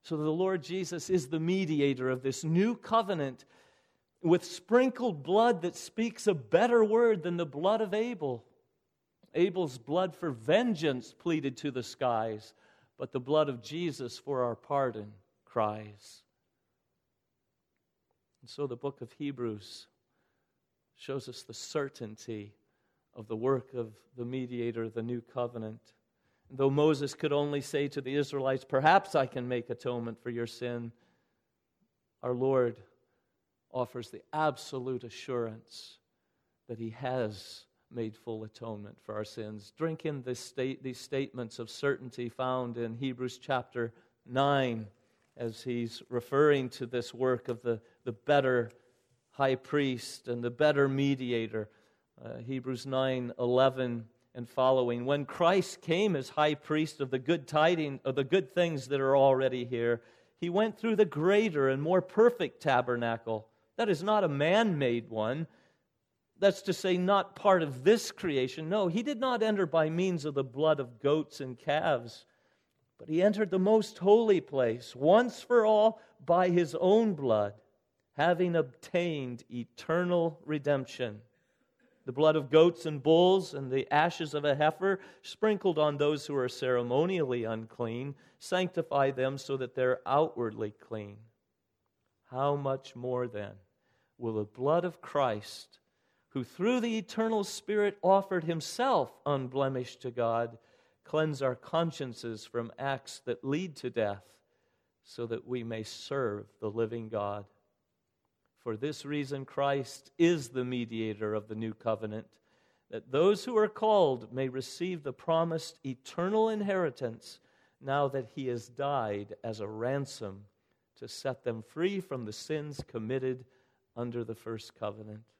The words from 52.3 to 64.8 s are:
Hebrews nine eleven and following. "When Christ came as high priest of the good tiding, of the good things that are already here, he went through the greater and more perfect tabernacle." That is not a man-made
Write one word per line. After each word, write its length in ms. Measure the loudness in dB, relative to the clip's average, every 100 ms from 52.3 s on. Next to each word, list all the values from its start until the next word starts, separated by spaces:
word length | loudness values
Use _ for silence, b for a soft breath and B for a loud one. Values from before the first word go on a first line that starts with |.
| -12
Hebrews 480 | -8 -8 -6 -8
nine 460 | -2 0 0 -2 -4 -4
eleven 680 | 2 6 4 4 -4 -4 -10 _ _
and 120 | -14 -8
following. 580 | 2 4 4 2 -2
"When 200 | 0 -2
Christ 560 | -2 0 2 4 0 -10
came 340 | -2 0 2
as 140 | 0 -4
high 240 | 0 2
priest 480 | 0 -2 -2 -2 -4
of 80 | -4
the 80 | -2
good 300 | 0 -2 0
tiding, 520 | 2 4 2 -2 -4
of 100 | -2
the 80 | -2
good 280 | 2 0 2
things 380 | 0 0 0 -2
that 120 | 0
are 160 | 4 6
already 480 | 8 6 2 0
here, 380 | -4 0 0 0 b b b _
he 120 | -2
went 280 | 0 0 -2
through 200 | 0 4
the 80 |
greater 640 | 2 4 4 4 4 2 2
and 140 | 2
more 200 | 2 2
perfect 600 | 2 4 6 4 -4 -2
tabernacle." 880 | 2 4 2 0 0 -2 -4 -6 -6 _ _ -4
That 120 | 0
is 140 | 0
not 200 | 2 2
a 60 | 2
man-made 800 | 2 4 4 4 2